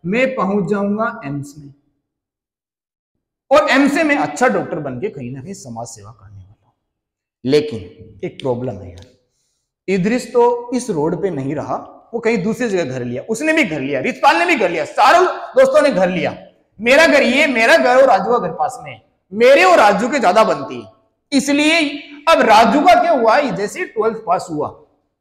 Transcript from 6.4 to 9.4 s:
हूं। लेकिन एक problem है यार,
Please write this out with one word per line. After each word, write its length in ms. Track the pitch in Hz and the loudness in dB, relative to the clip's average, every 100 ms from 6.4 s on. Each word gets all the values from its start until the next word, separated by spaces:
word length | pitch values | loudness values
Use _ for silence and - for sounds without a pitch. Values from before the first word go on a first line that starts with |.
| 92 _ _ | -20 _ _
हूं। 60 | _ _ _ _ _ _ _ | _ _ _ _ _ _ _
लेकिन 760 | 123 147 - 110 - - - - | 0 0 0 -10 -16 -20 -20 -14
एक 140 | 175 - | -14 -8
problem 340 | 135 117 127 | -6 -6 -8
है 160 | 98 90 | -12 -16
यार, 160 | 87 - _ _ _ | -20 -20 _ _ _